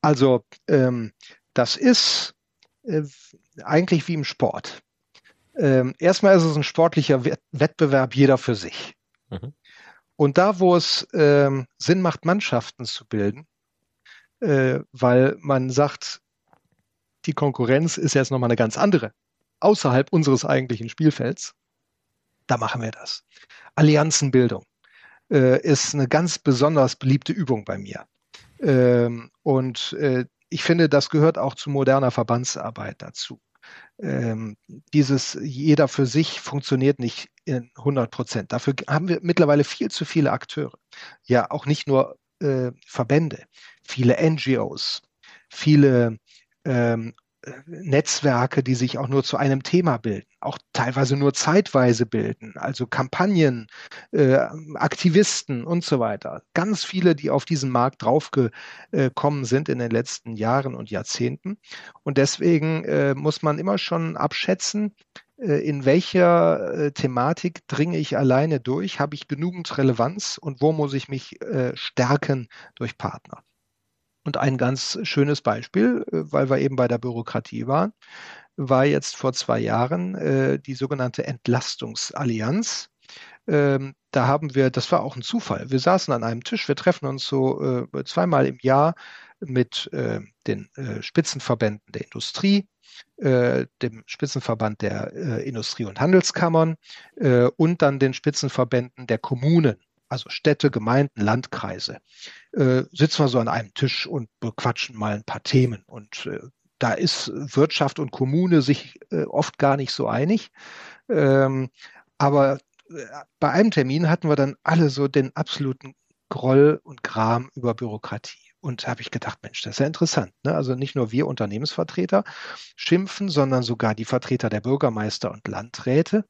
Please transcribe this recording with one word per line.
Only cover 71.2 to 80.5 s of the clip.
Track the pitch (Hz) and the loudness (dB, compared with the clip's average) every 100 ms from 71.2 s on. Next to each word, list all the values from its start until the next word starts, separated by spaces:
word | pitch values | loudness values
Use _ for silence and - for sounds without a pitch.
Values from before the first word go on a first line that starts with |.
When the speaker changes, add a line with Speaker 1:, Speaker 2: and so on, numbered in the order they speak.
| - - | -10 -16
Speaker 1:
äh, | - 156 123 131 | -6 -4 -4 -6
stärken | - - 123 143 - 135 117 - - | -6 0 2 2 0 -4 -6 -18 -20
durch | - 120 - | -10 -10 -6
Partner. | - - - - _ _ _ _ _ _ _ _ | -8 -8 -18 -20 _ _ _ _ _ _ _ _
Und | 151 143 | -8 -2
ein | 139 131 | -2 0
ganz | 123 131 - - | -2 -2 -6 -8
schönes | 220 - 143 147 | -4 0 0 0
Beispiel, | - 110 123 190 233 240 - | -2 -4 -4 0 0 0 -4
äh, | 160 151 | -6 -2
weil | 147 135 | 0 2
wir | 135 | 0
eben | 139 131 | 0 0
bei | 123 | 0
der | 120 | 0
Bürokratie | 123 117 117 117 - 117 117 | -4 -8 -6 -8 -8 -10 -2
waren, | 143 196 _ _ - - - _ - | 0 -2 _ _ -20 -20 -20 _ -10
war | 135 131 143 | 0 4 4
jetzt | 143 - - | 2 -2 -4
vor | 131 | -4
zwei | 127 - 113 | -4 -2 -2
Jahren, | 110 110 127 175 180 190 | 0 0 0 -2 -6 -4
äh, | 156 135 135 | 0 0 0